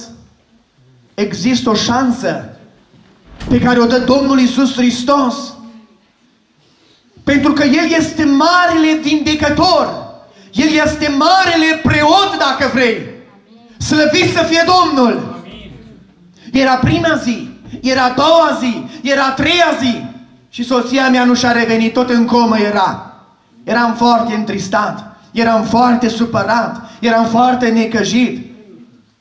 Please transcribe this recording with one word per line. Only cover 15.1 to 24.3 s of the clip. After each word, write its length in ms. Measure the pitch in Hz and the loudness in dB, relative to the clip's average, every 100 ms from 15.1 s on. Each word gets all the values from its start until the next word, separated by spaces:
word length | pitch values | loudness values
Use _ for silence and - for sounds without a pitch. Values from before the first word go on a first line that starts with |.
| 202 - - - - - - - - - _ - _ - | 0 -6 -12 -16 -20 -20 -20 -20 -20 -20 _ -20 _ -6
Era 240 | 262 262 254 | -2 0 2
prima 400 | - 330 339 294 | 2 0 0 -2
zi, 260 | 233 214 - - - - | -2 -6 -8 -16 -18 -8
era 220 | 254 262 | -2 0
a 100 | 254 254 | 0 2
doua 420 | 294 330 311 240 | 4 4 4 0
zi, 260 | 247 202 - - 262 | -4 -6 -8 -8 -2
era 120 | 277 | 0
a 100 | 269 | 0
treia 380 | 262 285 349 330 277 | -2 0 2 2 0
zi 280 | 262 226 - - - - _ | -2 -4 -8 -16 -20 -20 _
și 140 | - | -10
soția 460 | 240 247 240 262 262 | -2 -2 0 0 2
mea 140 | 247 247 | 4 4
nu 80 | |
și-a 180 | 240 247 | 2 2
revenit, 420 | 233 226 226 226 | 0 0 0 0
tot 160 | 254 247 | 0 0
în 160 | 240 233 | 2 2
comă 320 | 233 220 220 | 2 2 2
era. 560 | 208 208 185 - - - - _ _ _ | 0 0 -2 -4 -12 -20 -20 _ _ _
Eram 300 | - 226 240 | -4 -2 0
foarte 400 | 226 240 233 226 | 2 2 2 0